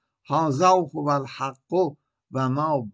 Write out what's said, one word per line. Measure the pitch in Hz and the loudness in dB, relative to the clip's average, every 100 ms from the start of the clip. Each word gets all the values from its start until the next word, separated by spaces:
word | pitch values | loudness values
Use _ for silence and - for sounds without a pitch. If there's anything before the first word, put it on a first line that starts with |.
| _ _ - | _ _ -4
هذا | 143 160 135 185 | 0 0 2 4
هو | 185 160 160 147 | 4 2 -4 -2
الحق | 143 131 - 135 131 _ 175 170 147 _ _ _ | -2 -4 -6 -8 -8 _ 0 0 -4 _ _ _
و | 131 131 | -4 -2
ما | 135 156 147 107 | -2 -2 -2 -4